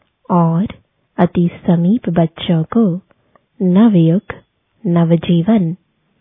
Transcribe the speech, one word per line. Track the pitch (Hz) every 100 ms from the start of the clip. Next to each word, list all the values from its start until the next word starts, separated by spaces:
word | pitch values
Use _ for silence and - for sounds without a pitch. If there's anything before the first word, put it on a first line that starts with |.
| _ _ -
और | 175 165 165 214 - _ _ _ -
अति | 175 - 175 - -
समीप | 170 170 233 -
बच्चों | 170 165 - - 165
को | 160 226 214 180 - _ _ _ _ -
नवयुग, | 185 185 233 190 160 180 - - _ _ _ _ 208
नवजीवन | 170 165 170 175 170 170 220 165 180 _ _ _ _